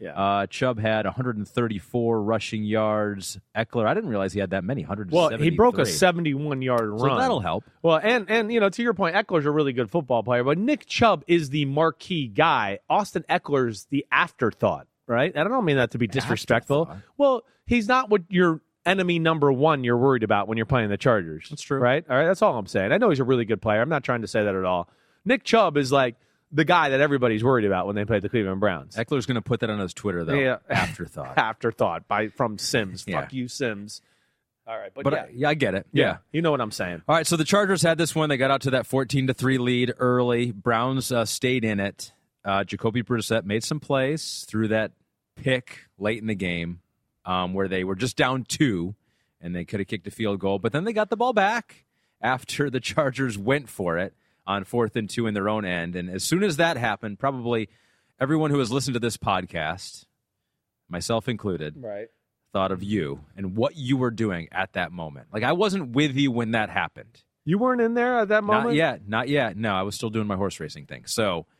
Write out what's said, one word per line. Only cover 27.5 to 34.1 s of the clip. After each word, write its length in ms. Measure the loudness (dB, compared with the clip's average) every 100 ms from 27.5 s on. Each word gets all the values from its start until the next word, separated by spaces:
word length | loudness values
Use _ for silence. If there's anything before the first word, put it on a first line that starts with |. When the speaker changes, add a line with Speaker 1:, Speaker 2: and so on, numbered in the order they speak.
| 4
Speaker 1:
about 240 | 4 2 0
when 80 | -2
they 80 |
play 160 | 0 0
the 80 | 0
Cleveland 320 | -2 0 0
Browns. 340 | 0 0 -6
Speaker 2:
Eckler's 320 | -6 -2 -2 -2
gonna 160 | -4
put 160 | -2 -2
that 100 | -2
on 100 | -4
his 120 | -4
Twitter, 300 | -6 -4 -4
though. 100 | -2
Speaker 1:
Yeah. 240 | 0 0 -2
<laughs> 80 | -2
Speaker 2:
Afterthought. 640 | -2 -2 -4 -14 -12 -6 -2
Speaker 1:
Afterthought 720 | -2 -2 -4 0 0 -2 -4
by, 220 | -2 -2
from 300 | -2 -4 -4
Sims. 460 | -2 -2 -2 -6 -6
Speaker 2:
Yeah. 140 | -4
Speaker 1:
Fuck 100 | -4
you, 160 | -8 -8
Sims. 540 | -6 -6 -6 -12 -16 _